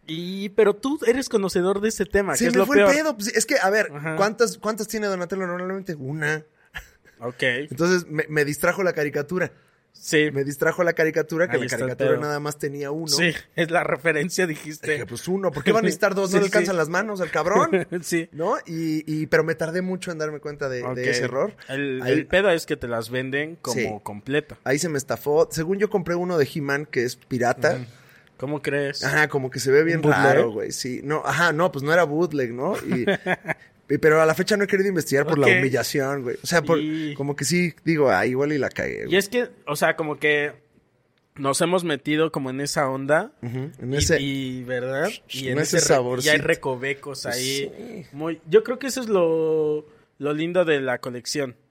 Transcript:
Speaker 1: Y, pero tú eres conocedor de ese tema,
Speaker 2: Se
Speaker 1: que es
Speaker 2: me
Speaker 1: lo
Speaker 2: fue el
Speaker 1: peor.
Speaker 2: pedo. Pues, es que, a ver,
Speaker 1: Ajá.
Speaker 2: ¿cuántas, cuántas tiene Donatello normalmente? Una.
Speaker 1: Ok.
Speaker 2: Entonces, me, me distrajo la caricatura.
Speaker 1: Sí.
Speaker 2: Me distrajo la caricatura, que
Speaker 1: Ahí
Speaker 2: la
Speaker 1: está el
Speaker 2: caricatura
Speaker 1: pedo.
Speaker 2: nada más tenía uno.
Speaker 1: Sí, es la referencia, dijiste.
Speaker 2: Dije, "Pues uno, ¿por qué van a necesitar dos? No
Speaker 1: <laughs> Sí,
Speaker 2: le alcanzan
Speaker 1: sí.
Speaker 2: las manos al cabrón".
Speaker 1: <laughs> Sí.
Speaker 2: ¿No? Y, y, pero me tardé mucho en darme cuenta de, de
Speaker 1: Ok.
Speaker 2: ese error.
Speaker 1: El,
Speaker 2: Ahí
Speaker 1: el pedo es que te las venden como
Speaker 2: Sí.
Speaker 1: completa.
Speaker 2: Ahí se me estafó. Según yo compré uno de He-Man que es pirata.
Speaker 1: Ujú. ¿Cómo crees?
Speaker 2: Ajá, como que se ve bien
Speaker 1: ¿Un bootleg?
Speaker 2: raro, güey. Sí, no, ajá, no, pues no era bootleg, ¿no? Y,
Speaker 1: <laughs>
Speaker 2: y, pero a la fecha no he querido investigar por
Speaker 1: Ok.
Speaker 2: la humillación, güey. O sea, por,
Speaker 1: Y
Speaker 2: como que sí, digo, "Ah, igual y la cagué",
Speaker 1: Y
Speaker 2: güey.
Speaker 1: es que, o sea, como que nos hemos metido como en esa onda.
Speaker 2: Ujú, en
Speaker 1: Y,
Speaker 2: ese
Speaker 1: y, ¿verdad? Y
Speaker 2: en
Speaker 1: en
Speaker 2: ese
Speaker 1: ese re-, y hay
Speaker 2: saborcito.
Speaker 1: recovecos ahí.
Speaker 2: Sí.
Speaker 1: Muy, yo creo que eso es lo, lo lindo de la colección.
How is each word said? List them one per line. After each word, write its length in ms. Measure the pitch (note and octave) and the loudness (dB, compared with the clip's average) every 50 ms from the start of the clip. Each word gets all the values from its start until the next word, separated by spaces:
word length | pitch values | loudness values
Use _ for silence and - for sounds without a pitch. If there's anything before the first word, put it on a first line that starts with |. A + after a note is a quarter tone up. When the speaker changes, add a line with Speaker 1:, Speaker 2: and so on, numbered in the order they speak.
| _ | _
Speaker 1:
Y, 440 | - D#3 E3 F3 F3+ F#3+ G3 G3 G#3 | -10 -10 -8 -8 -8 -8 -6 -8 -4
pero 260 | G3 - G#3+ G3+ G3+ | 2 4 4 4 4
tú 240 | G3+ - C4+ C#4+ - - | 0 -2 -4 -4 0 2
eres 220 | A3+ B3 C4 B3+ - | 2 2 2 0 0
conocedor 500 | - G#3+ G3 F3+ - F#3 F3 F#3 G3+ G3+ | 0 0 0 2 0 2 2 2 0 2
de 80 | G3+ | 0
ese 180 | A3 A3 - G3 | -2 -2 -2 -4
tema, 300 | - - G3 G3+ F#3 D3 | 0 2 0 2 2 0
Speaker 2:
Se 80 | - A#3 | 2 2
Speaker 1:
que 40 | A#3+ | 4
es 40 | A#3+ | 4
Speaker 2:
me 40 | - | 4
Speaker 1:
lo 60 | - | 4
Speaker 2:
fue 120 | - C#4+ - | 6 6 6
el 40 | D4+ | 8
Speaker 1:
peor. 100 | D4 C#4 | 8 6
Speaker 2:
pedo. 200 | D4+ D#4 D#4 C#4 | 4 2 0 -2
Pues, 120 | G#3+ G3+ A3+ | -2 -4 -2
es 160 | A#3+ A3 A3 | 0 0 0
que, 100 | - D4 A#3+ | 2 0 2
a 80 | F#3 F#3+ | 4 4
ver, 200 | G3+ A3 G3+ E3 C#3+ | 4 4 2 0 -4
Speaker 1:
Ajá. 220 | D3 D3 D#3+ D#3 | -8 -6 -4 0
Speaker 2:
¿cuántas, 400 | D#3+ G3 G#3+ A3 G#3+ A#3+ A3 F3+ | 2 2 0 2 2 0 0 0
cuántas 300 | - - G#3 A3+ G#3 A3 G#3+ | -4 -4 -6 -4 -4 -6 -6
tiene 180 | - A3 G#3 | -4 -4 -2
Donatello 400 | G3+ G3 F3+ F3 E3+ G3 F#3+ F#3+ | -2 -2 -2 -4 -4 -4 -4 -4
normalmente? 480 | F3+ F3 F3+ F3+ F#3 F#3+ G3 F#3 F#3+ E3+ | -4 -4 -6 -6 -6 -6 -6 -6 -8 -8
Una. 480 | D3 C3 C3 D3+ D#3+ D3+ D3 D#3 D#3 D#3 _ _ _ _ _ _ - - - _ _ _ - _ _ | -8 -6 -8 -6 -4 -2 -2 -2 -2 -6 _ _ _ _ _ _ -16 -16 -16 _ _ _ -20 _ _
Speaker 1:
Ok. 220 | A#2 B2 B2+ - | -10 -10 -6 -2
Speaker 2:
Entonces, 640 | C#3+ C3 A#2+ B2+ D3 D3+ C3+ B2 E3 F3 F#3 F3+ E3 - | -2 -2 0 -2 -6 -8 -2 0 2 2 2 0 0 -4
me, 160 | D3+ D3+ D#3 - | -4 -4 -4 0
me 160 | D3+ D3+ D3 | 0 0 0
distrajo 380 | C#3+ D3 - - F3 F3 F#3+ G3 | 0 0 0 0 0 2 2 0
la 100 | F3+ E3 | 0 0
caricatura. 580 | D#3+ D3 D3 - D3 C#3+ C#3+ F3+ F#3 E3+ C#3 - _ _ _ _ _ _ _ _ | 0 -2 -2 -2 -4 -4 -2 -2 -2 -2 -4 -4 _ _ _ _ _ _ _ _
Speaker 1:
Sí. 360 | - - - - D3+ D3+ D3+ C3+ | -18 -6 2 2 4 4 4 0
Speaker 2:
Me 100 | C#3 C#3 | -2 -4
distrajo 400 | C#3 C#3+ - D#3+ D#3+ D#3+ - F3+ | -4 -2 0 0 0 2 2 2
la 100 | E3+ E3 | 2 2
caricatura, 540 | - D#3+ D#3+ D3+ D#3+ D#3 D#3 E3 D#3+ F3 | 2 2 2 2 0 -2 0 0 0 0
que 60 | F3+ - | 2 2
Speaker 1:
Ahí 40 | - | -2
Speaker 2:
la 40 | B2 | -2
Speaker 1:
está 80 | B2 A#2+ | -2 -4
el 40 | - C3+ | -2 -2
Speaker 2:
caricatura 260 | C3 B2 - C3+ C3 | -4 -2 0 2 2
Speaker 1:
pedo. 100 | - - | 2 2
Speaker 2:
nada 180 | D3 D3 D3 D3 | 0 -2 -2 -2
más 180 | D3 D3 D3 | -4 -6 -6
tenía 340 | - - D3 C#3 C#3+ C#3+ C#3 | -4 -6 -6 -6 -6 -6 -6
uno. 160 | D3 D#3+ E3 | -6 -6 -2
Speaker 1:
Sí, 240 | D#3 D3 D#3 E3+ E3+ D3 - - _ _ | -2 0 2 2 2 2 -2 -10 _ _
es 140 | - E3+ D#3+ | -2 -2 0
la 120 | D#3+ F3 - | 0 0 0
referencia, 640 | - - C#3 C3 E3+ D#3 D3+ D3+ F3+ - - F#3 | 0 -2 0 0 0 0 2 0 -2 0 0 0
dijiste. 440 | F3 D3+ - - D3+ D3+ - - - | 0 -2 -8 -10 -14 -14 -10 -4 -4
Speaker 2:
Dije, 140 | D3+ C#3 A#2+ | -2 -4 -4
"Pues 220 | F2+ A#2+ A#2 - | -8 -10 -10 -4
uno, 240 | E3+ F#3 G3 F#3+ F3+ | -2 -2 0 0 -2
¿por 120 | C#3 C#3+ C3 | -2 0 0
qué 80 | - | 2
van 100 | G#3 A3 | 2 4
a 40 | A3 | 2
necesitar 300 | F3 - - - G3+ G3 | 2 0 2 0 2 2
dos? 160 | F#3+ G3 F#3 | 2 0 2
No 60 | F#3+ | 2
Speaker 1:
<laughs> 0 | |
Sí, 20 | F#3 | 2
Speaker 2:
le 40 | G3+ | 2
alcanzan 260 | F#3+ F#3+ G#3 - F#3 F#3+ | 4 2 2 2 2 2
Speaker 1:
sí. 40 | E3+ | 0
Speaker 2:
las 100 | D#3+ D#3 | 0 0
manos 320 | E3 F3+ G#3 A3 G#3 F#3+ | 0 -2 -2 -2 -4 -4
al 100 | F3+ D#3 | -4 -2
cabrón". 380 | - E3 D3+ F3+ G3+ A#3 D4 E4 | -2 -2 0 2 4 4 4 4
Speaker 1:
<laughs> 300 | D#4 F#3+ D#3+ - E3+ F3+ | 2 0 0 -2 -6 -8
Sí. 260 | D#3 - F3 E3+ E3 - - | -4 -2 -2 -2 -2 -4 -6
Speaker 2:
¿No? 240 | D3 D#3+ G3 B3+ - - | -4 -2 -2 -2 -2 -4
Y, 380 | - E3 E3 E3 D#3+ D#3 D#3 D#3 | -8 -8 -4 -2 -2 -2 -2 -2
y, 220 | - D#3 D#3 D#3 | -4 -4 -4 -2
pero 160 | - - D#3 D#3 | 2 2 2 2
me 100 | D#3+ D#3+ | 2 -2
tardé 260 | D#3+ E3 D#3 D#3+ F#3 | -4 -4 -4 -4 -4
mucho 300 | F#3 F#3 F#3 F3+ - F#3 | -4 -4 -6 -6 -6 -10
en 60 | E3+ | -6
darme 220 | D#3 D#3 D#3 D3+ C#3+ | -6 -6 -6 -6 -8
cuenta 280 | - D3+ D3 C#3+ D3 | -10 -12 -8 -6 -6
de, 120 | C3+ B2+ B2 | -4 -4 -4
de 40 | B2 | -4
Speaker 1:
Ok. 120 | B2+ B2+ | -6 -4
Speaker 2:
ese 260 | B2+ B2 B2 A#2+ B2 B2 | -2 -2 0 0 0 -2
error. 300 | B2 A#2+ C3+ E3 G#3 G#3 - - - | -2 0 -2 -2 -2 -4 -12 -12 -8
Speaker 1:
El, 320 | C3+ C#3 C#3+ C#3 C3 C3 | -6 -4 -4 -4 -4 -4
Speaker 2:
Ahí 100 | B2+ B2+ | 0 0
Speaker 1:
el 140 | C3+ D#3 D3 | 0 0 0
pedo 220 | - - F#3 G3 G3+ | 2 2 2 4 4
es 160 | E3+ E3 - | 2 2 0
que 100 | - D#3 | -4 -6
te 120 | C3+ - A#2+ | -6 -4 -6
las 200 | A#2 A#2 A2+ G#2+ | -4 -6 -6 -4
venden 460 | B2 B2+ C3 C3+ C3 C#3+ D3 D#3+ E3+ D#3+ | -6 -6 -4 -2 -4 -4 -4 -4 -10 -8
como 140 | _ C3+ A#2+ B2+ | _ -4 -2 -2
Speaker 2:
Sí. 80 | A#2 A2 G#2+ G2+ _ | -2 -4 -4 -8 _
Speaker 1:
completa. 540 | - G#2 G#2 - - C3+ D3+ D3 - - - _ | -12 -12 -12 -6 -2 -2 -2 -2 -4 -18 -10 _
Speaker 2:
Ahí 140 | A#2+ C3+ C#3+ | -2 0 0
se 100 | - - | 0 -2
me 80 | D3+ | -2
estafó. 500 | C#3 C3 - A#2+ - - D3 D3 D#3 E3 - | -4 -2 -4 -6 -4 -2 0 4 4 2 2
Según 260 | - D#3+ D#3+ E3 G3 G3+ | 0 -4 -2 -2 0 0
yo 100 | G#3 G3+ | 0 0
compré 260 | G#3+ G3+ E3 E3 F3 | 0 -2 0 0 -2
uno 220 | F3 F3+ F3+ F3+ | -2 0 0 2
de 120 | E3 C#3 - - | 2 2 2 0
He-Man 320 | E3 C#3+ C#3 C#3 C#3+ D3+ | -4 -2 -2 -2 -2 -2
que 160 | - - C3 A#2 | -4 -2 -2 -2
es 100 | B2 - | -2 -4
pirata. 600 | _ _ _ C3+ B2 A#2+ A#2+ B2 - B2+ D3+ - | _ _ _ -4 0 0 0 0 2 0 0 0
Speaker 1:
Ujú. 100 | C3 B2 A2+ - - - - - - _ _ _ | 0 -6 -12 -16 -20 -20 -20 -20 -20 _ _ _
¿Cómo 260 | _ - C3+ D3+ D3 | _ -8 -6 -6 -6
crees? 420 | - D3 C#3 C#3+ C#3+ C#3 C#3+ - - | -4 -4 -2 -2 -2 -4 -4 -4 -4
Speaker 2:
Ajá, 240 | C#3 C#3+ D3+ D3+ D3 | 0 2 2 2 2
como 200 | - C#3+ C3 C3 | 2 -2 -2 -2
que 80 | - C3+ | -4 -2
se 120 | A2+ B2+ | 2 6
ve 120 | C3 D3 D#3+ | 6 6 6
bien 140 | E3 E3 | 6 2
Speaker 1:
¿Un 40 | D#3+ | 2
bootleg? 220 | D3+ D3+ C#3+ F#2 - | 4 4 4 6 6
Speaker 2:
raro, 260 | C3+ C3+ D3 - A#2 | 6 6 6 4 2
güey. 200 | G#2 G#2+ - - - | 0 -4 -6 -6 -6
Sí, 260 | - - B2+ B2+ - - | -6 -6 -6 -6 -6 -4
no, 180 | C#3 - D3 - | -4 -4 -2 -2
ajá, 300 | - C#3 D3 F3 E3+ D3+ | -2 0 2 2 2 4
no, 180 | D3+ F3 F3+ | 2 2 0
pues 120 | - C#3 C3 | 0 -2 -2
no 100 | D3 D#3+ | 2 4
era 100 | F3+ F3 | 4 4
bootleg, 480 | D3 C#3+ D#3 F3 E3+ D3+ C#3+ C3 A#2 | 4 2 0 0 0 0 -2 -2 -2
¿no? 240 | A#2 B2 C3+ F3 G#3+ | -4 -4 -4 -2 -4
Y, 280 | - - - - B2 A#2 | -4 -4 -2 -2 0 0
Speaker 1:
<laughs> 840 | G3+ F#3+ - - F3+ F3+ - - E3 D3+ _ - _ _ _ _ _ C#3 | 0 -2 -2 0 -4 -4 -4 -4 -10 -10 _ -10 _ _ _ _ _ -2
Speaker 2:
y, 40 | D3 | 2
pero 220 | C#3 D#3 D#3 D#3+ | 4 4 6 6
a 40 | D#3+ | 4
la 80 | D#3+ D#3+ | 4 2
fecha 240 | - F#3+ - G#3+ | 0 0 0 0
no 80 | G3+ G3+ | 0 0
he 20 | |
querido 220 | F#3+ - F#3+ F#3+ G3+ | 0 2 2 2 2
investigar 360 | F#3+ E3+ C#3 - C3+ C#3 D3 | 0 -2 -2 2 2 0 2
por 140 | D3+ D#3+ D3 | 2 2 4
Speaker 1:
Ok. 80 | C#3 | 4
Speaker 2:
la 120 | D#3+ F#3+ F3+ | 4 4 4
humillación, 640 | - C3+ B2 A#2+ A#2 - - D3 C3+ C3+ C#3+ C#3+ B2 | 2 2 0 0 -2 -2 -2 -2 -2 -2 -4 -4 -4
güey. 140 | B2 B2 - - | -6 -8 -6 -6
O 40 | |
sea, 140 | - E3+ E3+ | 0 0 0
por, 180 | D3+ - E3 D3+ | 4 4 2 2
Speaker 1:
Y 320 | D3+ D#3 D#3 D#3+ D#3 D3+ D3 | 2 -2 -4 -4 -6 -6 -6
Speaker 2:
como 240 | C#3+ C#3+ C#3+ C#3+ | -6 -4 -4 -4
que 80 | C#3+ C#3+ | -4 -2
sí, 280 | B2 E3+ F3+ F3+ E3+ - _ _ | 0 2 2 2 0 -2 _ _
digo, 240 | D3 E3 D3+ D3 B2+ | 0 2 4 4 4
"Ah, 160 | G2+ F2+ G#2 | 4 4 2
igual 260 | B2 B2+ B2+ C#3+ D3 | 2 0 0 0 0
y 60 | D3+ | 0
la 100 | C#3 B2 G2 | 0 -2 -2
cagué", 340 | - - C#2 C2+ B1 G#1+ G#1+ | -2 -4 -4 -4 -4 -6 -4
Speaker 1:
Y 20 | |
Speaker 2:
güey. 100 | - D#3+ | 0 0
Speaker 1:
es 120 | F#3+ G3 G3 | 0 0 0
que, 200 | - B3 B3 - - _ _ | -2 -2 -2 -2 -8 _ _
o 120 | - D3 | -6 -2
sea, 180 | D3 F#3 D#3+ D#3+ | 0 2 0 2
como 240 | - E3 D3+ D3 B2+ | 0 -2 -6 -4 -2
que 320 | - D3+ D3 D3 D3 D3 - _ _ _ _ _ _ _ _ _ _ _ _ _ _ _ _ | 0 0 2 2 0 -4 -6 _ _ _ _ _ _ _ _ _ _ _ _ _ _ _ _
nos 260 | - C#3 C#3 C3+ - | -4 -2 -2 0 2
hemos 240 | F3 E3 F3+ F#3 E3+ | 2 2 2 0 0
metido 460 | E3+ D3 C3 _ - D3+ D3+ D#3+ D#3+ - | 0 -4 -4 _ -2 0 2 2 0 0
como 160 | D#3 C#3 B2+ | -4 -6 -4
en 100 | B2+ C3+ | -4 -4
esa 300 | C#3+ C#3 - D#3+ D3 C3 | -6 -4 -2 -2 0 0
onda. 420 | C3 C3+ C3+ C#3 D3 E3 G3 C4+ _ _ | -2 -4 0 2 2 2 2 -2 _ _
Speaker 2:
Ujú, 300 | - A#2+ A#2 C3 C3 D3+ - - | -10 -6 -6 -6 -6 -8 -10 -10
en 140 | - B2 C3+ | -6 -2 0
Speaker 1:
Y, 40 | |
Speaker 2:
ese 220 | D3 - - E3 C#3 | 0 2 2 2 2
Speaker 1:
y, 440 | C#3 C#3 C#3 C3+ C3+ C3 B2+ B2+ B2 | 2 -2 -4 -4 -4 -6 -8 -8 -8
¿verdad? 460 | A#2+ B2+ B2 B2 B2+ C3+ C#3 D#3+ G3+ A3+ - _ _ | -6 -6 -6 -4 -4 -4 -2 -2 -4 -4 -8 _ _
Y 160 | - B2+ C3+ | -12 -8 -4
Speaker 2:
en 60 | C3 B2+ | -2 -2
Speaker 1:
en 60 | C#3+ | 0
Speaker 2:
ese 180 | D#3 D#3 - | 0 2 2
Speaker 1:
ese 0 | |
re-, 60 | E3+ - | 2 4
y 20 | |
hay 80 | - D#3+ | 6 4
Speaker 2:
saborcito. 420 | C3+ B2 B2 B2+ B2 C3 D3+ D3+ D#3 | 4 4 2 -2 0 2 2 2 2
Speaker 1:
recovecos 840 | C#3 D#3+ E3 E3 - C#3+ C3 B2 B2 C#3 C#3 C#3 - C#3+ C3+ C3 - | 2 0 0 0 0 -4 -4 -4 -4 -6 -6 -6 -8 -12 -12 -8 -8
ahí. 460 | C3 A#2+ B2 B2+ C3 C#3 C#3 C#3 C#3 C#3 | -6 -4 -2 -2 -2 -2 -2 -4 -6 -8
Speaker 2:
Sí. 280 | - G#3+ A#3+ A3+ G#3 C#3+ - | -12 -14 -14 -14 -14 -16 -14
Speaker 1:
Muy, 300 | - C#3 D#3 E3 D#3+ D#3+ _ D#3+ | -10 -6 -6 -6 -6 -6 _ 4
yo 140 | D#3+ A3 G#3+ | 4 4 4
creo 140 | A3+ B3+ | 4 -6
que 100 | B3+ C4 | -4 -4
eso 120 | C4+ - C4 | -6 -4 -4
es 80 | B3+ | -2
lo, 800 | A3 G#3+ F#3 F3 E3 D#3+ D#3+ D#3+ D#3+ D#3 D#3+ D3+ D3+ D3+ D3+ D3+ - _ _ _ _ _ | 0 2 2 4 4 2 2 2 0 2 2 2 0 0 -2 -4 -10 _ _ _ _ _
lo 160 | _ C#3 D3 D3+ | _ -4 -4 -2
lindo 320 | D3+ E3 E3+ F3 F#3 F3+ | -2 -4 0 2 2 2
de 160 | E3 D3+ C#3 | 4 2 0
la 160 | C3+ C3 B2 | 2 -2 -2
colección. 580 | B2 - C3 B2 B2 A2+ - - D3+ C#3 B2+ A#2+ _ _ _ | -4 -4 -10 -10 -10 -8 -6 -4 -4 -4 -6 -8 _ _ _